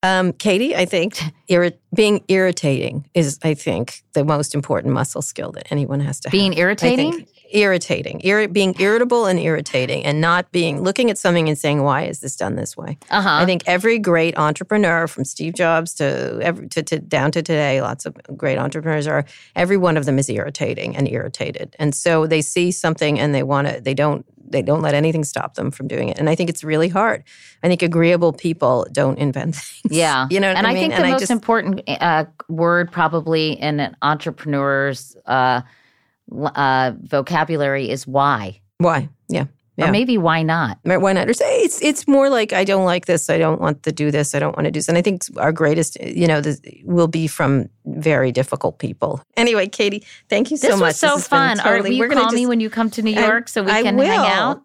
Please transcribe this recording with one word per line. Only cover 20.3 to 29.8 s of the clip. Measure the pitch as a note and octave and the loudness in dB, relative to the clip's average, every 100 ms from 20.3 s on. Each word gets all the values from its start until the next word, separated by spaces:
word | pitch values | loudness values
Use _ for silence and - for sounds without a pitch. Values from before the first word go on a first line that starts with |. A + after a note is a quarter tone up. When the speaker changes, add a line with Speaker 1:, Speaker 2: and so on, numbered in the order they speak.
Speaker 1:
irritating | G#2+ - - D3 - A#2 - | -4 -6 -4 -6 -4 -6 -4
and | C#3 | -2
irritated. | A#2+ G#2 - - - - - | -2 -8 -8 -8 -8 -12 -4
And | D3+ | -4
so | C#3+ - E3 D#3 | -2 0 2 2
they | D#3+ | 0
see | D3 - F3 | 0 0 0
something | F3+ E3 D#3+ D3+ C#3+ | 0 -2 0 0 0
and | D3 | 0
they | C#3 | 0
wanna, | C3+ C#3 C#3+ - | 0 0 0 -4
they | B2+ | -4
don't, | C#3 D3 C#3+ - _ - | 0 0 0 -8 _ -6
they | C#3 | -4
don't | C3+ D3+ | 0 0
let | D#3 | 2
anything | C#3+ D#3+ D#3+ | 2 2 0
stop | C#3+ - - | -2 -6 -8
them | - - | -6 -6
from | - C3+ | -6 -8
doing | - A#2 | -4 -4
it. | - | -2
And | D3+ | 0
I | E3 | 0
think | F3 | -2
it's | D#3+ | -4
really | D#3 D#3 E3+ | -2 0 0
hard. | F3+ A3+ G#3 - - - _ | 2 0 -2 -8 -20 -20 _
I | F3 | 0
think | F3 | 2
agreeable | F3 E3 E3 F3 E3+ | 2 2 4 4 2
people | D#3 F3 E3 C3+ B2+ - | 0 -4 0 2 2 0
don't | C3 C3+ B2+ | 0 0 0
invent | C#3+ C3 D#3 | -2 -2 -4
<laughs> | D3 | -6
things. | - - | -10 -6